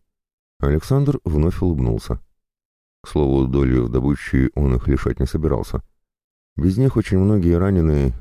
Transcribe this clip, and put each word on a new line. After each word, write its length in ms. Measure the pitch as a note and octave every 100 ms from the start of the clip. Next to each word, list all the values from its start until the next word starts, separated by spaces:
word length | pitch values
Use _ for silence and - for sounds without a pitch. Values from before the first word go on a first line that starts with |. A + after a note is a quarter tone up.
| _ _ _ _ _ -
Александр 640 | C#2 D2+ - C3+ C#3+ D3
вновь 380 | - D2+ D#2+ -
улыбнулся. 580 | F#2 D2+ A#1+ A1 - A1+ - _ _ _ _ _ _ _
К 60 | -
слову, 400 | - C#2+ C2+ C2
долю 360 | C2+ C2+ B1+
в 40 | A#1+
добыче 600 | A#1+ C2 C#2+ - C2+ C2
он 220 | - C#2 B1
их 100 | -
лишать 320 | C2+ - A#1+
не 80 | C2+
собирался. 560 | - D#2 B1 - - - _ _ _ _ _ _ -
Без 200 | E2 F#2+
них 200 | C3 A#2+
очень 220 | - F#2+
многие 400 | G2 G#2+ E2+ E2+
раненые 540 | F#2+ F#2+ D#2+ D2 C2+ -